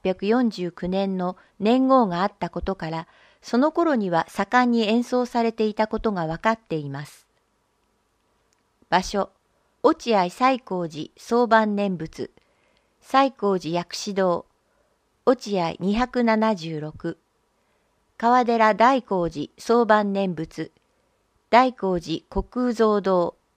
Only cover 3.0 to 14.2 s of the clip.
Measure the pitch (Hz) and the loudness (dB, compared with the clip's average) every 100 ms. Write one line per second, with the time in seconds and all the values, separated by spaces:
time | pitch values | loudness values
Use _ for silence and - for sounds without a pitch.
3 | 165 _ _ _ - 240 294 311 330 269 | -10 _ _ _ -4 0 2 2 0 0
4 | 196 165 - - 202 247 247 233 208 233 | 0 0 0 -4 0 2 2 2 2 0
5 | 240 247 247 247 226 226 214 208 220 220 | 0 -2 -2 0 -2 0 -2 0 -2 -2
6 | 226 196 160 160 220 226 - 165 143 139 | -4 -2 -4 -2 -2 -4 -4 -8 -6 -10
7 | 147 - _ _ _ _ _ _ _ _ | -14 -18 _ _ _ _ _ _ _ _
8 | _ _ _ _ _ _ _ _ _ 170 | _ _ _ _ _ _ _ _ _ -2
9 | - 208 - _ _ _ _ _ 247 320 | 0 -4 -6 _ _ _ _ _ 0 2
10 | - 214 180 - 254 262 - 185 170 151 | 0 0 0 0 0 0 -4 -6 -6 -8
11 | - _ - 233 240 220 214 202 202 180 | -14 _ -4 0 2 2 2 0 -2 -4
12 | 160 - 120 _ _ _ _ _ _ _ | -8 -12 -14 _ _ _ _ _ _ _
13 | - 269 277 262 202 190 151 175 175 - | -2 2 2 0 -2 -2 -2 -6 -6 -10
14 | - 196 | -6 -2